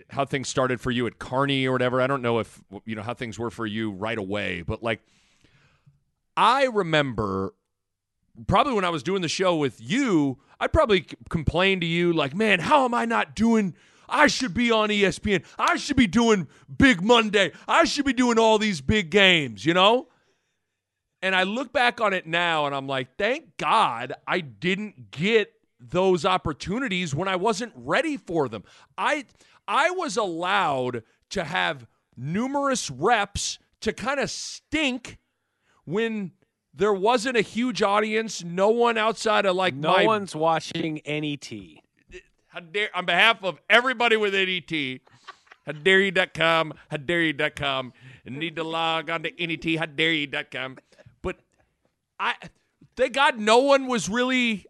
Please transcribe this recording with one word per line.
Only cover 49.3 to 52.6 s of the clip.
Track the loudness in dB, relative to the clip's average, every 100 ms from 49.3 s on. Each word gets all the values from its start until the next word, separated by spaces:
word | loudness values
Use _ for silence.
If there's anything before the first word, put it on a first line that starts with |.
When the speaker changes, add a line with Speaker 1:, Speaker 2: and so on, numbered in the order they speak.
| -8
Speaker 1:
N | -6
E | -4
T, | -2 -2
how |
dare | -4 -2 0
you | 0 -4
dot | -8 -8
com. | -10 -10 -14 _ _ -20 _
But | -10 -10 _ _ _ _ _ _ _ -6
I, | -6 -6 -12 _